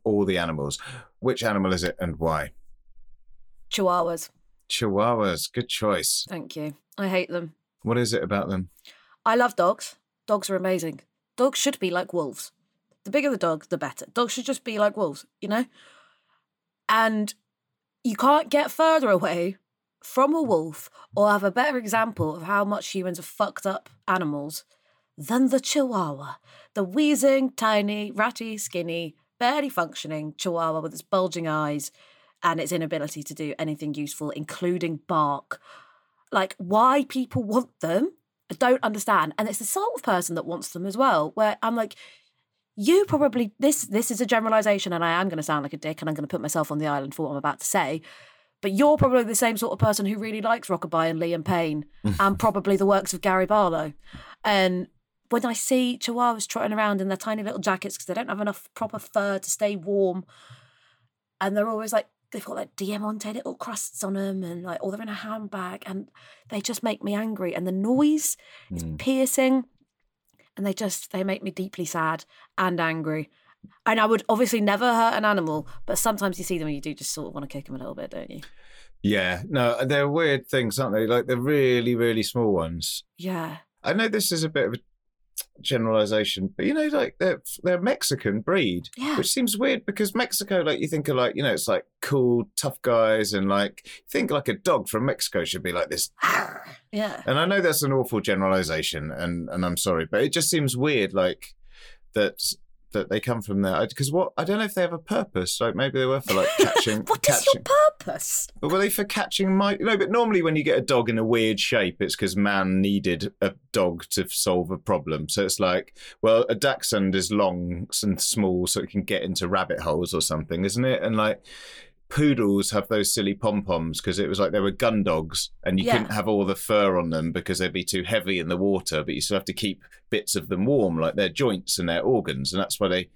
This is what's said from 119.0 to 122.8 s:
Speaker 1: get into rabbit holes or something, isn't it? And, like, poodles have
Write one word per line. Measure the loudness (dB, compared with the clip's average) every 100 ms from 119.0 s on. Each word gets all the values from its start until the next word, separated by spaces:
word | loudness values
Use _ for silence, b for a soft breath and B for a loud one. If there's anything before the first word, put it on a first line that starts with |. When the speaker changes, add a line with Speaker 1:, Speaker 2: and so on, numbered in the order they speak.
Speaker 1:
get | -2 -2
into | -2 -4 0
rabbit | 0 0 -2
holes | -2 -2 0
or | -2
something, | -2 -4 -4 -4
isn't | -2 0
it? | 0 0
And, | 0 0
like, | 0 -2 B B B B B B _
poodles | 2 2 4 4 4 2
have | -2